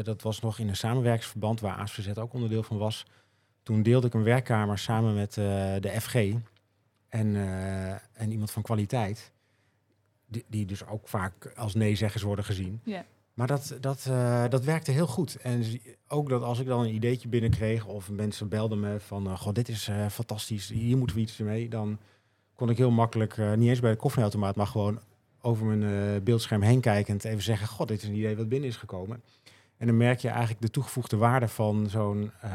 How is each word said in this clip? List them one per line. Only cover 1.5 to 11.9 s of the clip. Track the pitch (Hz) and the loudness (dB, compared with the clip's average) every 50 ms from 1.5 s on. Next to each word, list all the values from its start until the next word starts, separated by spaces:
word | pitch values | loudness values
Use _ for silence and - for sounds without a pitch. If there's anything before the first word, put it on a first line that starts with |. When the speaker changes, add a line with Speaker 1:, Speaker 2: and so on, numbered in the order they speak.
| 113 113 | 0 0
Speaker 1:
waar | 110 98 - - | -2 -4 -4 -4
A | 104 | -8
S | 104 | -8
V | - - | -8 -8
Z | 95 101 101 110 | -6 -6 -6 -6
ook | 113 117 | -6 -6
onderdeel | - 123 117 110 110 110 | -4 -4 -2 0 0 -2
van | 107 - 110 101 | -2 -2 -2 -2
was. | 107 107 107 - - _ _ _ _ _ _ _ _ _ _ _ | -2 -2 -4 -6 -10 _ _ _ _ _ _ _ _ _ _ _
Toen | _ - 107 110 | _ 0 2 4
deelde | 101 117 123 131 120 | 6 6 6 6 4
ik | 117 - | 4 2
een | 110 | 2
werkkamer | 104 113 123 131 120 - 113 107 104 104 101 98 | 4 4 4 4 4 2 2 2 2 2 0 -2
samen | - - 113 110 113 110 104 | -2 0 0 2 2 2 2
met, | 101 101 104 - | 0 -2 -2 -2
eh, | 107 101 98 98 98 95 95 98 98 | -2 0 0 0 0 0 0 0 -2
de | 98 98 101 113 | -2 -2 -4 -4
F | - | -4
G | - - | 0 2
en, | 123 104 98 110 117 113 - _ _ _ _ _ _ _ _ _ _ _ _ - 110 110 107 101 | 2 2 2 0 -2 -4 -8 _ _ _ _ _ _ _ _ _ _ _ _ -2 0 0 2 2
eh, | 101 98 95 95 95 95 95 95 95 95 95 | 0 0 -2 -4 -4 -4 -4 -4 -4 -4 -6
en | 98 98 - _ _ - 110 107 | -6 -8 -12 _ _ -6 -4 -4
iemand | 110 107 107 - | -2 -2 -4 -4
van | - 110 | -4 -4
kwaliteit, | 104 - 113 104 101 - - 120 104 98 110 - - - _ _ _ _ _ _ _ _ _ _ _ _ _ _ _ _ _ _ _ | -2 0 0 0 0 0 0 0 0 -2 -4 -8 -12 -18 _ _ _ _ _ _ _ _ _ _ _ _ _ _ _ _ _ _ _
die, | - 107 120 - - | -10 -10 -10 -8 -4
die | 107 107 101 | -4 -4 -2
dus | 92 98 - - | -2 -6 -8 -8
ook | - - 107 - - | -8 -10 -10 -6 -4
vaak | - 101 92 95 - - - - - | -4 -2 -2 -4 -6 -10 -16 -16 -10
als | - 113 101 95 | -8 -6 -2 0
neezeggers | 110 107 104 | 2 2 2